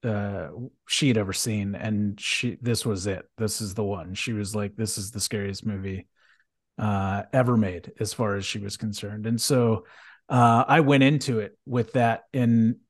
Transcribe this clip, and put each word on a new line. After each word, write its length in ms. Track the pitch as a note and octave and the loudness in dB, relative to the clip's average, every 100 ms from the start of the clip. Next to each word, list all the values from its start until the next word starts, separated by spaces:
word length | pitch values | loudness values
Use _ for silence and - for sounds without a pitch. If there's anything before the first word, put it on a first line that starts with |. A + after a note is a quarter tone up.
uh, 460 | B2 G#2 G2+ G2 D#2 D#2 B2 _ _ | -2 -2 -4 -6 -8 -10 -14 _ _
she 220 | - C#3+ | 0 2
had 100 | A2+ | 2
ever 140 | F#2+ | 0
seen. 440 | F#2+ - G#2+ G2+ G2+ | -2 -2 -2 -2 -4
And 440 | - G#2 G#2 G2 | -2 0 -2 -4
she, 380 | - - B2+ F#2+ | -4 -2 -2 -4
this 240 | A#2 A2+ - | -2 -2 0
was 220 | G2+ F#2+ | -2 -2
it. 160 | F#2 - - | -4 -8 -6
This 240 | A2 - | -4 -4
is 120 | G#2+ | -6
the 120 | G2 G#2 | -4 -4
one. 300 | G2 E2 F#2+ | -4 -8 -8
She 180 | - | -4
was 200 | A2 G2+ | -4 -4
like, 220 | G#2+ G2+ - | -4 -6 -4
"This 220 | A2 - | -4 -4
is 140 | G2 | -8
the 100 | G#2 | -6
scariest 440 | - G#2+ G2+ G2 A2 | -4 -2 -4 -4 -4
movie, 420 | G2+ F#2+ F#2+ - _ _ _ _ _ _ - | -4 -6 -8 -10 _ _ _ _ _ _ -4
uh, 460 | A2 G2+ F#2+ G2 - | -2 0 0 -2 0
ever 240 | C3+ B2 A#2+ | 2 4 4
made," 380 | G2+ F2 - - | 2 -2 -12 -8
as 100 | G#2+ | -8
far 240 | - A2 G2+ | -2 -2 -2
as 100 | F#2+ | -4
she 140 | G#2+ | -8
was 160 | G2+ - | -8 -8
concerned. 500 | A2 G2+ G#2 G#2+ A2 | -8 -8 -10 -8 -4
And 140 | A#2 | -2
so, 460 | - C3 A#2 A2 - - - - _ | 2 2 4 2 -4 -20 -20 -20 _
uh, 380 | B2+ A#2+ A#2 B2+ | 4 6 6 4
I 140 | D3 | 4
went 220 | C#3+ C#3+ | 6 6
into 360 | C3+ D3 - A2+ | 6 4 0 -2
it 180 | G2+ _ - | -4 _ -4
with 280 | B2 A2+ | -2 0
that 300 | C3 A#2 A2+ - | 2 2 0 -4
in, 460 | C3+ A#2+ A#2 A2+ B2 _ | 0 4 6 4 0 _